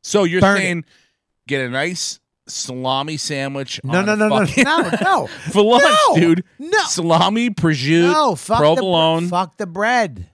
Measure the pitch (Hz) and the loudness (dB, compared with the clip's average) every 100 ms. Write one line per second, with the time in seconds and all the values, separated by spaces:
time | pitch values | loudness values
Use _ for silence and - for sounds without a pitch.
0 | - 208 180 180 190 202 190 170 - _ | 0 0 2 2 2 2 0 -4 -8 _
1 | _ _ _ _ - 139 127 127 160 180 | _ _ _ _ -8 -6 -4 -4 -4 -6
2 | - - _ _ _ - - 127 127 135 | -10 -12 _ _ _ -12 -10 -8 -4 -2
3 | 147 156 - 143 135 139 131 - 131 170 | -4 -8 -8 -6 -6 -8 -10 -10 -4 -2
4 | 202 214 214 214 196 - 277 320 330 208 | 0 0 2 2 0 2 2 2 -2 -2
5 | 370 359 135 - 160 185 208 247 285 - | 0 0 -2 -10 -2 2 4 6 6 4
6 | 571 226 170 170 - _ 302 427 339 - | 4 4 4 2 -2 _ -2 -2 0 -4
7 | 170 160 180 214 240 196 165 151 135 165 | 2 2 2 0 -2 0 -2 0 0 2
8 | 175 311 285 175 - - 147 165 190 170 | 4 2 0 -2 -2 2 2 2 0 2
9 | 160 165 175 180 180 _ 175 170 214 247 | 2 0 -2 -4 -4 _ -10 -4 0 0
10 | 202 110 87 | -2 -6 -18